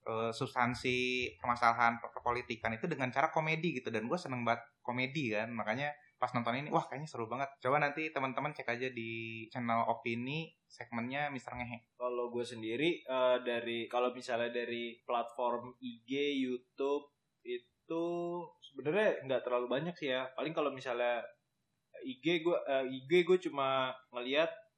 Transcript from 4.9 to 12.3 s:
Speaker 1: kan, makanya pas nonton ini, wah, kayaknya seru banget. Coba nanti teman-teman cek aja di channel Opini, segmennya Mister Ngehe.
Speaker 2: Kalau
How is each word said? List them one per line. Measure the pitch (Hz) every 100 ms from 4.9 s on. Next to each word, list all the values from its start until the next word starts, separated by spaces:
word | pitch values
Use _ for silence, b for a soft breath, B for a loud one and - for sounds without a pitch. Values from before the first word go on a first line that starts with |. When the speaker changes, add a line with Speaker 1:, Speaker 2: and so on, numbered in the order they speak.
| 123 127 147 127
Speaker 1:
kan, | 104 113
makanya | 117 104 117 147 147 B _
pas | 123 123
nonton | 117
ini, | 123 147
wah, | 165 -
kayaknya | 131 156
seru | 117 113
banget. | 120 139 -
Coba | 127 147
nanti | 143 143 156
teman-teman | 147 135 123 143
cek | 151 123 120
aja | 131
di | 123 113 113 113 113 110
channel | 131 120 117 117
Opini, | 117 120 117 127 151 160 _ _
segmennya | - 117 120 120 139 147
Mister | 135 - 120
Ngehe. | 120 117 _ _
Speaker 2:
Kalau | 123 123 120